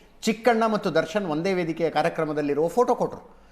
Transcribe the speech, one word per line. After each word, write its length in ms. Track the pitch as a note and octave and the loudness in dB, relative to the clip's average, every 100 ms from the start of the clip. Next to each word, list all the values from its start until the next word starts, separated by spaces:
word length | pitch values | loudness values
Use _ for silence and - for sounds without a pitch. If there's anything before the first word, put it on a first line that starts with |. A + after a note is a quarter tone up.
| - - | -20 -6
ಚಿಕ್ಕಣ್ಣ 440 | A3 A3 B3 A3+ A3+ | -4 0 2 2 2
ಮತ್ತು 280 | G#3+ F#3+ | 0 0
ದರ್ಶನ್ 320 | D#3 G#3 G#3+ F#3+ | 0 0 -2 -2
ಒಂದೇ 280 | D3+ F3+ | -2 0
ವೇದಿಕೆಯ 360 | F#3 E3 D#3+ D#3+ | 0 -2 -2 0
ಕಾರ್ಯಕ್ರಮದಲ್ಲಿರುವ 800 | D3+ E3 E3+ D#3 D3+ D3 C#3+ E3 | 0 0 0 -2 -2 -2 0 0
ಫೋಟೋ 260 | A#3 B3 | 2 2
ಕೊಟ್ರು, 440 | A#3+ E3+ - - - - | 2 -2 -6 -18 -20 -20